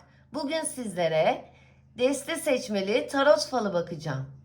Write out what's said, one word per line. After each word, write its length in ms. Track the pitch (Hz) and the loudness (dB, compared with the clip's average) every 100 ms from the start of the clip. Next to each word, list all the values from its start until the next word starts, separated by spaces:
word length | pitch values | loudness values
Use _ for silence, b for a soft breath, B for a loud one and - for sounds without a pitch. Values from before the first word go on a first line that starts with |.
| b b b | b b b
Bugün 300 | 294 277 320 | -6 -4 -4
sizlere 840 | 294 262 220 175 165 156 190 - b b b b b - | -4 -6 -8 0 0 4 2 2 b b b b b 0
deste 380 | 254 277 - 320 | 0 0 -4 -4
seçmeli 720 | 302 254 - 202 190 254 285 | 0 0 0 -2 2 0 0
tarot 380 | 277 277 302 - | 2 6 6 4
falı 280 | 254 202 | -2 0
bakacağım. 520 | 175 170 160 156 135 135 - | 0 -2 -6 -6 -6 -8 -14